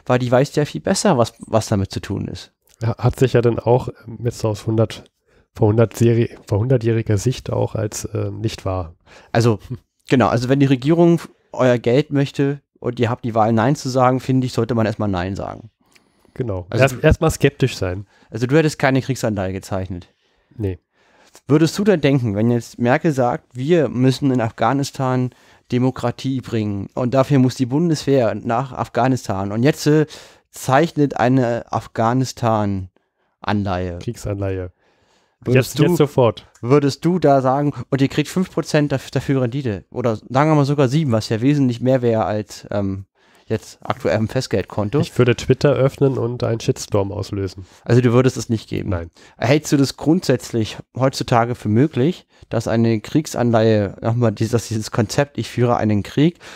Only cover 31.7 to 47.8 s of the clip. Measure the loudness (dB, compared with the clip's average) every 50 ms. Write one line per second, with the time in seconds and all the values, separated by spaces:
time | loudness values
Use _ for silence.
31.7 | -6 -6 -6 -6 -4 -2 0 0 2 0 -2 -2 -4 -4 -2 0 0 0 0 0
32.7 | -2 -4 -6 -10 _ _ _ _ _ _ _ _ _ _ -4 -2 -2 -2 0 -2
33.7 | -2 -4 -4 -6 -8 -8 -8 -10 -10 -8 -6 -6 -6 -4 -4 -4 -4 -6 -8 -10
34.7 | _ _ _ _ _ _ _ _ _ _ _ _ _ _ -2 2 2 2 2 2
35.7 | 0 2 2 2 4 2 2 2 2 2 2 2 2 -2 -10 -20 _ -8 0 2
36.7 | 2 4 4 2 -2 0 -2 0 0 2 2 4 4 4 2 2 0 0 0 -2
37.7 | -4 -4 -6 -4 0 0 0 0 0 -2 -4 -2 -2 -4 -4 -2 -4 -6 -4 0
38.7 | 2 2 2 2 -2 -4 -6 -4 -6 -6 -2 0 0 0 0 -2 -2 -4 -4 -4
39.7 | -6 -6 -8 _ -8 -4 -2 -2 -2 -2 -6 -2 0 2 2 4 4 4 2 2
40.7 | 2 2 2 2 2 0 0 2 0 0 0 -2 -2 0 2 2 2 2 2 0
41.7 | 0 0 0 0 2 2 2 2 0 2 0 -2 -2 -4 -6 -8 -14 -18 -12 -6
42.7 | -4 -4 -2 -4 -4 -6 -10 _ _ _ _ _ _ _ _ -6 -6 -6 -6 -10
43.7 | -20 _ -6 -6 -6 -4 -2 -2 0 0 0 -2 -2 -4 -4 -2 -2 -4 -4 -4
44.7 | -4 -4 -4 -2 0 -2 -2 -2 0 0 0 0 0 -2 0 -2 -2 2 2 0
45.7 | 2 2 0 0 0 0 0 0 0 -2 -4 -6 -6 -4 -4 -4 -4 -4 -2 -4
46.7 | -4 -4 -4 -4 -2 -2 -2 -2 -4 -8 -8 -6 -6 -6 -6 -6 -8 -12 -20 -20
47.7 | -20 -12